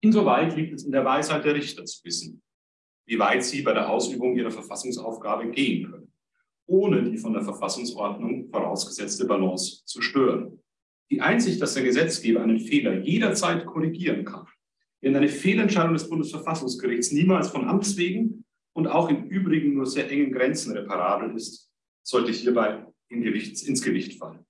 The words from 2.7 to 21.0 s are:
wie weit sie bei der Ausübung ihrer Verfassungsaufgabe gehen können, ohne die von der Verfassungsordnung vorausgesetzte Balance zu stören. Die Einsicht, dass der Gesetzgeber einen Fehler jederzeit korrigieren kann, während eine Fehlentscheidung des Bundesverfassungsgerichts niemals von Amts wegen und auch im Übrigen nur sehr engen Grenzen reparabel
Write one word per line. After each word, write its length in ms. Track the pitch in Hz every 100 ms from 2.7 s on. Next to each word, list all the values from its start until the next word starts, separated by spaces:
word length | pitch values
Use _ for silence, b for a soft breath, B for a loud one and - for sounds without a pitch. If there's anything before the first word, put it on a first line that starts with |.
| _ _ _ _
wie 100 | 113
weit 280 | 101 120 -
sie 160 | 135
bei 100 | -
der 180 | 107 -
Ausübung 460 | - - 123 127 123
ihrer 160 | 113
Verfassungsaufgabe 1000 | 107 - 104 127 120 117 113 107 110 117
gehen 400 | 127 135 - -
können, 220 | - - _ _ _ _ _ -
ohne 340 | 185 202 - -
die 80 | -
von 160 | 113
der 80 | 107
Verfassungsordnung 1040 | 104 - - - 117 107 104 101 117 - -
vorausgesetzte 760 | 107 95 98 - - 101 - 123
Balance 580 | 98 95 - - - -
zu 160 | -
stören. 560 | - 139 123 - - - _ _ _ _ _
Die 100 | 143
Einsicht, 400 | 147 233 190 165
dass 140 | -
der 80 | 135
Gesetzgeber 640 | 127 123 165 - 113 113
einen 160 | 110 113
Fehler 400 | - 143 - -
jederzeit 680 | - 202 214 - 175 170 -
korrigieren 580 | 160 160 165 170 104
kann, 220 | - - - _ _ _ _ _
während 160 | 135 139
eine 120 | 147
Fehlentscheidung 640 | - 185 220 196 190 165
des 140 | 160 -
Bundesverfassungsgerichts 1040 | 160 147 - - 160 131 123 127 117 120
niemals 380 | 143 185 180 147
von 160 | - 123
Amts 320 | 190 208 -
wegen 480 | 175 196 226 - - _ _ -
und 100 | 156
auch 240 | 170 165
im 140 | 143 -
Übrigen 440 | 190 180 147 143
nur 140 | 139 127
sehr 240 | 139 135
engen 200 | 143 139
Grenzen 460 | 127 156 - 113 104
reparabel 580 | 98 95